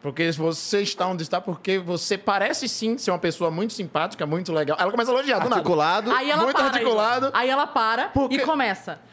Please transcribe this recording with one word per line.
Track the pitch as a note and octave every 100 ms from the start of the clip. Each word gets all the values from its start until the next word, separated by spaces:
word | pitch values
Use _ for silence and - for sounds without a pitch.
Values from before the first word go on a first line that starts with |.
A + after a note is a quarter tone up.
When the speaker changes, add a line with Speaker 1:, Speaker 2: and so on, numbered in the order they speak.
Speaker 1:
porque | C#3+ C3+ E3
você | D3+ E3 D#3+ - G3+
está | G3+ - F#3
onde | F3+
está, | D#3+ F3+
porque | F#3 D#3+ - F#3+
você | F3 F3 - G3
parece | G#3+ G3 G#3+ - B3+
sim | - A3 B3
ser | -
uma | F3+
pessoa | F3 D#3 E3+
muito | D#3+ A3
simpática, | A3+ E3+ D3+ E3+ - D3+
muito | E3 F3
legal. | D#3+ D3 D3+
Ela | F3+
começa | A#3 A#3
a |
elogiar, | B3+ C#4 G#3+
do |
nada. | A3+ G#3+
Speaker 2:
Articulado. | D#3+ D#3+ D3+ F#3+ A3
Speaker 3:
Aí | B3 C#4
ela | D4+
Speaker 1:
Muito | C4+ D4
Speaker 3:
para, | C4+
Speaker 1:
articulado. | B3 A#3+ G#3+ A3 B3+ C4+
Speaker 3:
Igor. | A#3
Aí | B3+
ela | C4+ D4+
para | C#4 A3 A#3 F#4+
Speaker 1:
Porque | C#4 C4 C4+
Speaker 3:
e |
começa. | C4 D4+ A#3 - - D3 -